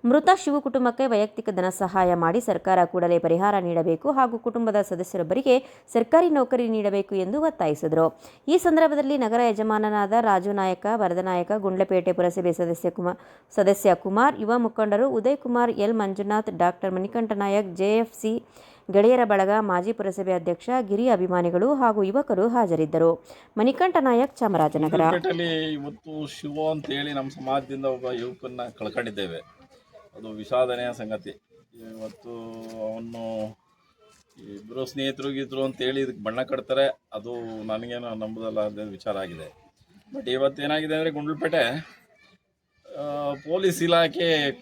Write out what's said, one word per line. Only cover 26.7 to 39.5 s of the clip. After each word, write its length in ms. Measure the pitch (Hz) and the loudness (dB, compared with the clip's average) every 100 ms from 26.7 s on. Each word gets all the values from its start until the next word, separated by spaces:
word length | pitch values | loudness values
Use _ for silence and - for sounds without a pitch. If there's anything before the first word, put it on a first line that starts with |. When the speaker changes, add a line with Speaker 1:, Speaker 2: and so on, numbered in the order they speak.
Speaker 2:
ಅಂತ 140 | 156 143 | -2 -4
ಹೇಳಿ 280 | 139 147 | -6 -4
ನಮ್ಮ 160 | 143 135 | -6 -8
ಸಮಾಜದಿಂದ 560 | - 131 139 135 135 135 | -8 -4 -4 -4 -4 -4
ಒಬ್ಬ 260 | 127 127 | -4 -4
ಯುವಕನ್ನ 500 | 120 123 - 127 123 120 110 | -6 -8 -10 -14 -10 -12 -10
ಕಳ್ಕೊಂಡಿದ್ದೇವೆ. 840 | 107 123 117 101 95 82 - _ - - _ - - - | -8 -6 -6 -6 -8 -8 -16 _ -20 -20 _ -20 -20 -18
ಅದು 120 | 110 | -16
ವಿಷಾದನೀಯ 640 | 107 107 127 127 123 123 | -14 -4 0 0 -2 -6
ಸಂಗತಿ. 360 | 117 110 107 98 - _ _ _ 117 | -8 -8 -10 -10 -18 _ _ _ -20
ಇವತ್ತು 540 | 113 110 110 - 120 117 113 113 113 113 110 | -20 -14 -14 -14 -16 -14 -14 -14 -14 -10 -8
ಅವನು 520 | 113 113 117 113 110 107 107 _ _ _ _ _ _ _ - 113 | -8 -12 -10 -8 -6 -8 -12 _ _ _ _ _ _ _ -20 -18
ಇಬ್ರು 320 | 101 107 120 127 | -18 -12 -8 -8
ಸ್ನೇಹಿತರು 460 | 139 135 135 139 | -4 -6 -4 -6
ಗೀತರು 320 | 135 135 131 | -6 -8 -4
ಅಂತ 140 | 135 131 | -4 -2
ಹೇಳಿ 240 | 127 135 | -4 -2
ಇದಕ್ಕೆ 220 | 131 107 | -4 -6
ಬಣ್ಣ 180 | 107 117 | -6 -6
ಕಟ್ತಾರೆ, 460 | 127 131 110 131 139 - _ | -4 -6 -2 0 0 -2 _
ಅದು 500 | 110 113 120 113 113 110 | -12 -10 -10 -10 -10 -6
ನನಗೇನು 480 | 110 120 120 120 110 | -6 -6 -10 -10 -8
ನಂಬೋದಲ್ಲ 460 | 107 113 113 107 | -8 -8 -6 -4
ಅಂತ 180 | 107 104 | -4 -6
ವಿಚಾರ 380 | 107 95 110 101 | -12 -10 -8 -6
ಆಗಿದೆ. 560 | 95 82 78 | -8 -12 -16